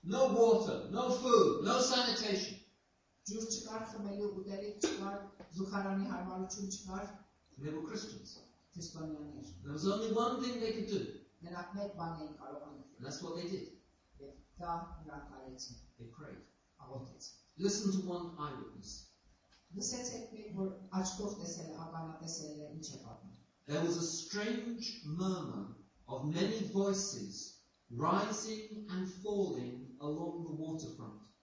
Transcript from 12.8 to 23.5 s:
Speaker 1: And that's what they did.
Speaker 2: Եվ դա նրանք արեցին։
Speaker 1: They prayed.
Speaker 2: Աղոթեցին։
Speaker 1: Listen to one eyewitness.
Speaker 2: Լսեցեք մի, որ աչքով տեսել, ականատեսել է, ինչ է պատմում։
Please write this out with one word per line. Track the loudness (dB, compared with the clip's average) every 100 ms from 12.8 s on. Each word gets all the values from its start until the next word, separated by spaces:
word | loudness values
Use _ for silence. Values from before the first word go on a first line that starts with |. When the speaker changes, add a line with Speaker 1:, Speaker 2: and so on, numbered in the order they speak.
| -18 -12
Speaker 1:
And | -8
that's | -8
what | -6 -4
they | -4
did. | -4 -6 -14 _ _ _ -18
Speaker 2:
Եվ | -18 -18 -20 -8
դա | -2 -2 -4 -10 -12
նրանք | -12 -12 -14
արեցին։ | -14 -12 -12 -12 -18 _
Speaker 1:
They | -16 -14
prayed. | -14 -14 -18 _ _ _
Speaker 2:
Աղոթեցին։ | -10 -10 -10 -12 -16 -16 _ 2 2
Speaker 1:
Listen | 4 2
to | 2 0
one | -2 -4 -6
eyewitness. | -6 -6 -10 -12 -12 -12 -14 _ _ _ _ -20 _ -6
Speaker 2:
Լսեցեք | -4 -4 -6 -6 -8 -12
մի, | -8 -2
որ | -2 -2 -4 0
աչքով | 0 0 -4 -4
տեսել, | -6 -6 -8 -8
ականատեսել | -8 -6 -8 -8 -8 -6 -6 -8
է, | -8 -8
ինչ | -10
է | -10
պատմում։ | -12 -14 -16 -18 -20